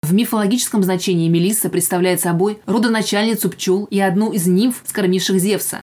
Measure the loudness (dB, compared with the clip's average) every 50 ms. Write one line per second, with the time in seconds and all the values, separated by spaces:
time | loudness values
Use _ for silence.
0 | 0 2 2 2 2 0 -2 -2 0 0 0 0 -2 -2 0 0 0 2 0 -2
1 | 0 0 0 0 2 2 2 2 2 0 0 -2 -4 -2 -2 -2 -2 0 0 0
2 | 0 0 0 0 0 0 0 0 0 0 -2 -6 -4 -2 0 0 2 2 0 0
3 | 0 0 0 0 0 0 0 0 -2 -4 -4 -4 -2 0 0 0 0 -2 0 0
4 | 2 2 2 2 0 0 0 0 2 2 2 4 2 2 0 -4 -10 -8 -4 -2
5 | 0 0 0 0 0 0 0 0 2 0 -2 -2 -4 -6 -8 -10 -14